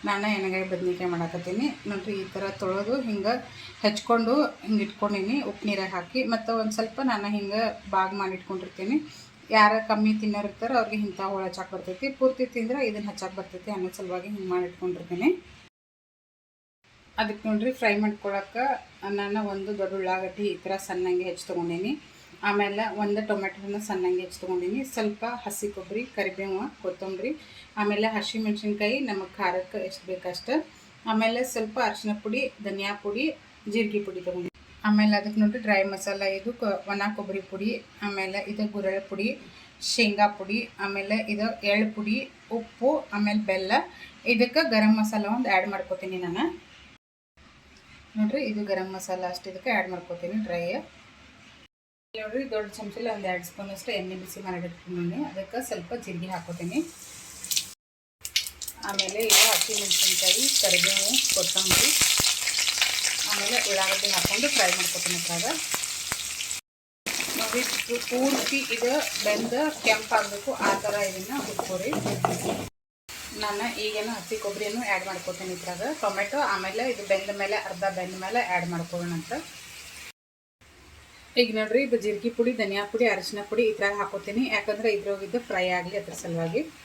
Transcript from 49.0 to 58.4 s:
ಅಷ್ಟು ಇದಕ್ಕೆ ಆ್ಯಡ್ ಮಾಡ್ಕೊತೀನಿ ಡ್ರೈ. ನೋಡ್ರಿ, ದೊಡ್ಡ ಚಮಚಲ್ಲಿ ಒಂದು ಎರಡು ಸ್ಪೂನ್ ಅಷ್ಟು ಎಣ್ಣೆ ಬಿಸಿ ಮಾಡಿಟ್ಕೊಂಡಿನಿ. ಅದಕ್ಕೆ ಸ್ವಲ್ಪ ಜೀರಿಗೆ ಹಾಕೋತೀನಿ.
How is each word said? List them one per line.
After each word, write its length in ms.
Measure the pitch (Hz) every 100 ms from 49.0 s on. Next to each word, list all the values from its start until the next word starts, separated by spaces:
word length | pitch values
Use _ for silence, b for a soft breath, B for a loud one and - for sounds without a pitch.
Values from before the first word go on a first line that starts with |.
| 190 185 180
ಅಷ್ಟು 160 | 180 196
ಇದಕ್ಕೆ 220 | 185 262
ಆ್ಯಡ್ 160 | 208 185
ಮಾಡ್ಕೊತೀನಿ 460 | 180 - 175 175 214 196
ಡ್ರೈ. 160 | 175 175 254 - - - - - - - - - _ _ _ _ 220
ನೋಡ್ರಿ, 340 | 214 247 254
ದೊಡ್ಡ 160 | 214 202
ಚಮಚಲ್ಲಿ 340 | 214 208 240 240
ಒಂದು 120 | 202 190
ಎರಡು 140 | 180 175
ಸ್ಪೂನ್ 220 | - 196
ಅಷ್ಟು 180 | 196 - 202
ಎಣ್ಣೆ 180 | 185 185
ಬಿಸಿ 180 | 185 196
ಮಾಡಿಟ್ಕೊಂಡಿನಿ. 720 | 190 180 175 - 180 175 175 233 294
ಅದಕ್ಕೆ 300 | 185 190 240 254
ಸ್ವಲ್ಪ 240 | - 170 240
ಜೀರಿಗೆ 260 | 277 170 185
ಹಾಕೋತೀನಿ. 440 | 180 170 170 175 254 339 - - - - - - - - - _ _ _ _ - -